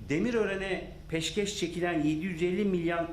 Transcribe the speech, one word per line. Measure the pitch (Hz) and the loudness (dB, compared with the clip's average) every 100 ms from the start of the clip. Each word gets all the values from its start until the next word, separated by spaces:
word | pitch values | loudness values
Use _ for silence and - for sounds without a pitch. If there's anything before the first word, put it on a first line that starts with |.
| 104 | -2
Demirören'e | 151 233 233 196 196 190 175 - - - | 0 2 2 2 0 -2 -4 -6 -12 -4
peşkeş | 160 160 208 202 - | -2 -2 -2 -2 -2
çekilen | 170 170 175 160 | -4 0 0 2
yedi | 147 156 185 | 2 2 -2
yüz | 160 | 0
elli | 180 190 | 2 2
milyon | 208 180 165 170 165 | 2 2 2 0 -2